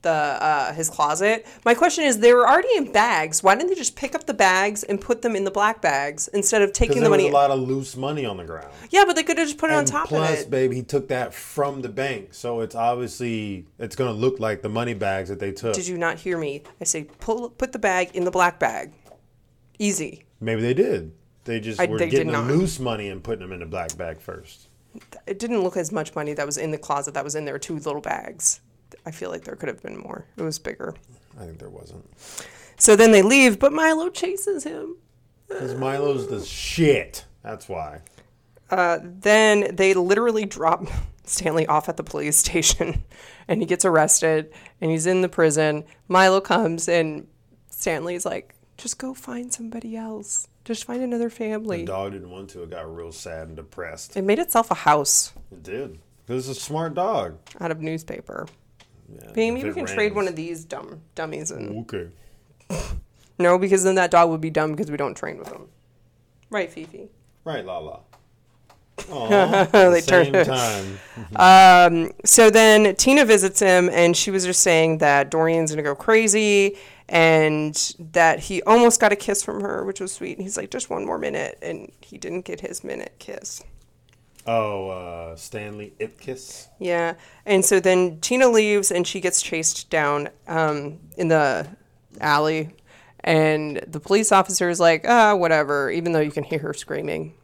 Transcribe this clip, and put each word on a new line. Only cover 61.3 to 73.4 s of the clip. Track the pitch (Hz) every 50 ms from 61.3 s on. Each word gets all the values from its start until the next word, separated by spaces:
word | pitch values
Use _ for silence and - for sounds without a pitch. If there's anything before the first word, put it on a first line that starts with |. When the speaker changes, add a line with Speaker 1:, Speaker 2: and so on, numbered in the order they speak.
| 156 147 156 -
Speaker 1:
in. | - - - - 104 110
Speaker 2:
Okay. | 117 - - 98 85 85 - _ - - - _ _ _ _ _ _ _ 185 - - - - - - _ _ _ _ _ _ -
Speaker 1:
No, | 175 175 180 185
because | 190 190 196 190
then | 185 190 190
that | 190 180 170
dog | 175 175 170 170
would | 160 160
be | 156 160
dumb | 156 165 156 156
because | 151 151 151 151
we | 147
don't | 143 143 127 -
train | - - 156 160 -
with | - -
them. | - - - - _ _ _ _ _ _ _ _ _ _ _ _ _ _ _ _
Right, | 208 208 180 165
Fifi? | - 165 156 156 - - - - _ _ _ _ _ _ _
Speaker 2:
Right, | 165 151 123 95
Lala. | - 90 90 78 76 73 - _ _ _ _ _ _ _ _ _ _ _ _ _ _ - _ _ _ _ -
Speaker 1:
<laughs> | - -
Speaker 2:
Aw, | 180 139 220 220 208 202 185 - - 196
at | 185 -
the | - 208 190 180
Speaker 1:
They | 175 170
Speaker 2:
same | 156 - 175 180 165 143
Speaker 1:
turn- | 135 190 165
Speaker 2:
time. | - 131 127 120 113 107 101 95 95 98 - - - - 117 110 80 -
Speaker 1:
<laughs> |
Um, | - 180 185 190 190 190 185 180 180 180 175 170 165 165 - - - -
so | - - - 226 220
then | 208 226 220 220 214 214 214 202 190
Tina | - - 254 269 294 277
visits | 220 220 202